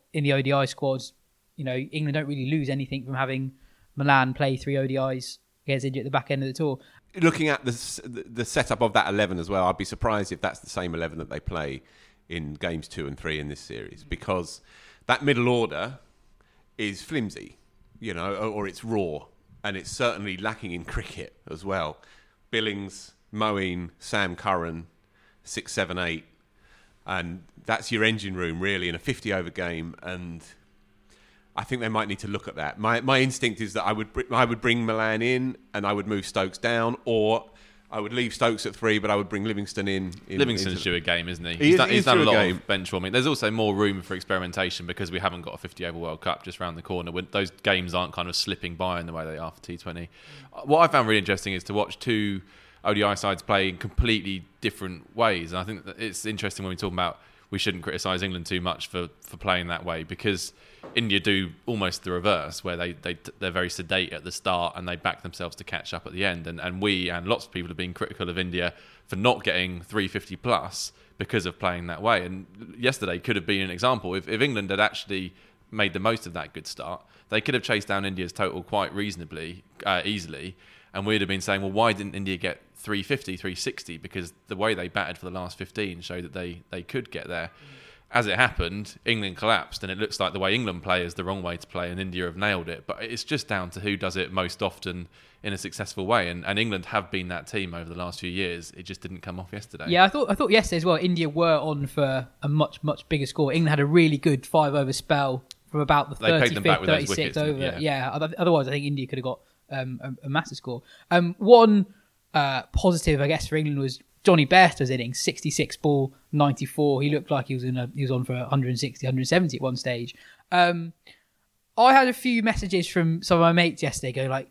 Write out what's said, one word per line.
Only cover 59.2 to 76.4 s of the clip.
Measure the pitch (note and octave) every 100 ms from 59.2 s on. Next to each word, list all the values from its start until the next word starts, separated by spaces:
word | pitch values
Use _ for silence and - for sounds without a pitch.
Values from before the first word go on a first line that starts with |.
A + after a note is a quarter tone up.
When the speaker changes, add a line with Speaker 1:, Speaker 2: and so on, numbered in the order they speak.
Speaker 3:
for | - F2+
playing | G2+ F2+ F2
that | E2+
way, | E2+ E2
because | D#2+ F2+ A2 F#2 - - - - - G#2+
India | A2+ G2
do | F2+ G2 F#2 -
almost | - A2+ F#2+ -
the | F#2+
reverse, | F2+ F#2 F2+ D2 D#2+
where | F#2 E2+
they, | F2
they, | E2 E2+ E2+ - -
they're | F#2
very | F2 F2+
sedate | - E2+ F#2+ F2+
at | D#2+
the | D#2+
start | - - F2+ E2+ -
and | F2+
they | F2
back | F#2 -
themselves | F2+ - F2
to | -
catch | - F2+ -
up | E2+ -
at |
the | F2
end. | G2 F2 E2
And, | E2+
and | F2+ F#2
we | G#2 F#2 F2+
and | F2 F2
lots | -
of | -
people | F2+ E2+
have | D#2+
been | F2+
critical | F2 - - F2
of | F2
India | F2+ F2 F2 - - - -
for |
not | F#2 A2+ A#2+
getting | - F2 F#2 F2+
three | E2+ G#2+ F#2
fifty | G#2 -
plus | F2+ B2 G2+ E2+ - - - _ -
because | G2 A#2 F2
of | -
playing | F#2+ F2 F2
that | D#2
way. | G#2 G#2+ F2+
And | F#2 F#2+ G#2 A2 G2+
yesterday | B2 C3 F#2+ F2
could | - G#2
have | E2+
been | G2
an | F#2+
example. | F2+ B2 B2 - F#2+
If, | E2
if | G#2+
England | C#3+ A2+ G2
had | G2
actually | G#2 - - G2 F#2 - - _ -
made | G#2+ G#2
the | F#2
most | G#2 A2+ -
of |
that | E2